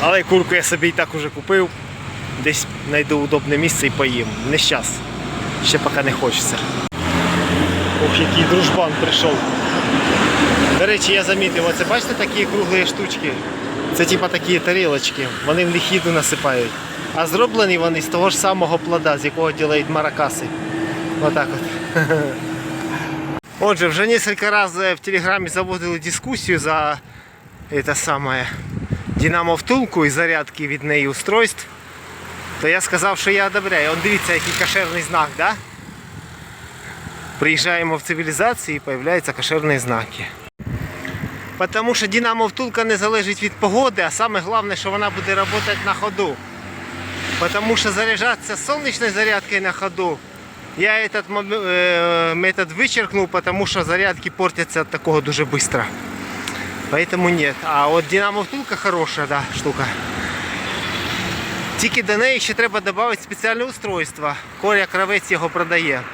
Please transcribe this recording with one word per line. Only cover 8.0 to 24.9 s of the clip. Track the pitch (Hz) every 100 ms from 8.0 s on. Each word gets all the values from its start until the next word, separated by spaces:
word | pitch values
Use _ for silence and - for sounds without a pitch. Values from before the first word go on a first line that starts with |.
| -
Ох, | -
який | 156 160
дружбан | 160 175 180 180 165 147
прийшов. | 160 - 165 139 - - - - - - - - - - - - 139 143
До | 190
речі, | 208 196
я | 196
замітив, | 185 190 190 175 170
оце | 165 175
бачите | 233 -
такі | 240 196 208 190
круглі | 202 180 185 180
штучки? | - - - 156 127 - - - - - -
Це | 170
типа | 185 180
такі | 175 160 175
тарілочки, | - 180 180 139 - 139 131 110 127
вони | 165 175
в |
них | 170 -
їду | 185 170
насипають. | 160 143 147 143 127 117 - - - - 156
А | 165
зроблені | 175 240 220 202 180
вони | 165 160
з | 156
того | 175 190
ж | 185
самого | 196 190 170 165
плода, | 156 170 156 143
з | 143
якого | 143 160
ділають | 156 151 151 143
маракаси. | 156 151 143 147 - 135 - - - - - - 160
Отак | 151 151 139
от. | 165 - - - 170 151
<laughs> | 156 147 123 - - - - - - - - - - - -
Отже, | 202 185 170
вже | 156 214 233
кілька | 208 202 208
разів | 208 196 170 190